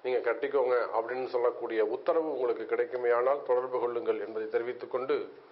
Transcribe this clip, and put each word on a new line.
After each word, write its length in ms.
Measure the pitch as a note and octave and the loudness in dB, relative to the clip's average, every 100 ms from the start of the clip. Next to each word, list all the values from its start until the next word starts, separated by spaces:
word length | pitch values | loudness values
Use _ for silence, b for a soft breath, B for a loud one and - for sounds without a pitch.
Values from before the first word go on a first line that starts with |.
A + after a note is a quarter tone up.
நீங்க 280 | B2+ B2 A#2+ | -2 0 0
கட்டிக்கோங்க" 560 | A2+ C#3 C#3 B2 B2 G#2 | 0 0 2 4 2 2
அப்படின்னு 320 | A2 A#2 B2+ B2 | -2 -2 -4 -2
சொல்லக்கூடிய 600 | A#2+ A#2+ A#2+ A#2 A2 G#2+ | 0 0 0 -2 0 2
உத்தரவு 480 | B2 - E3 D#3+ | 0 0 0 0
உங்களுக்கு 320 | C3 B2 A2 A2 | 0 0 -2 -2
கிடைக்குமே 460 | A#2 A#2+ B2 A#2+ | -2 0 0 2
ஆனால் 320 | A#2+ B2+ D3 | 4 4 2
தொடர்பு 360 | C#3 B2 B2+ B2 | 2 0 2 0
கொள்ளுங்கள் 400 | A#2+ A#2 A2+ A2 | 0 0 0 0
என்பதை 280 | G#2 A2 A2 | -4 -6 -2
தெரிவித்துக் 440 | A#2+ A#2+ A#2+ B2 | -2 -2 -6 -6
கொண்டு, 420 | B2 C3 C3+ F#2+ - B | -4 0 -2 -2 -12 B